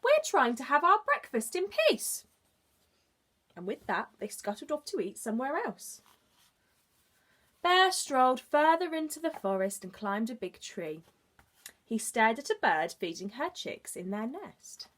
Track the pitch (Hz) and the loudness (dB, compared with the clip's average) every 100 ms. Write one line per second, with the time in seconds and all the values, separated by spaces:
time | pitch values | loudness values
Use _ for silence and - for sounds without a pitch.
0 | 480 605 622 339 240 240 262 285 339 415 | 6 4 4 2 2 0 0 2 6 4
1 | 494 571 - 226 220 359 392 - 640 240 | 4 -2 0 -4 -4 -4 -2 2 2 2
2 | - - _ _ _ _ _ _ _ _ | -2 -8 _ _ _ _ _ _ _ _
3 | _ _ _ _ _ - 180 277 - 185 | _ _ _ _ _ -12 -8 -8 -4 -4
4 | - _ 208 - - 208 285 302 - 359 | -4 _ -12 -8 -8 -8 -6 -6 -4 -6
5 | 175 - 226 226 269 330 440 - - - | -6 -6 -6 -4 -2 -2 -4 -8 -16 -18
6 | _ _ _ _ _ _ _ _ _ _ | _ _ _ _ _ _ _ _ _ _
7 | _ _ _ _ _ _ 349 370 381 370 | _ _ _ _ _ _ 4 6 6 4
8 | - 269 254 254 - 294 311 330 349 320 | 0 4 6 4 2 4 6 4 0 -2
9 | 311 311 320 320 196 190 196 - 185 - | -4 -4 -6 -4 -2 0 -2 -4 -14 -8
10 | 208 202 226 254 185 - - - 165 160 | -4 -2 -4 -6 -10 -10 -14 -8 -8 -10
11 | - _ _ _ _ _ - _ _ 226 | -14 _ _ _ _ _ -20 _ _ -6
12 | - 240 220 233 277 427 220 160 170 - | -4 2 4 2 -4 0 2 2 -2 -4
13 | 175 170 190 226 330 - - - - - | -8 -6 -10 -6 -8 -6 -10 -10 -12 -10
14 | 180 208 226 339 403 _ - - - | -6 -6 -6 -8 -14 _ -20 -20 -20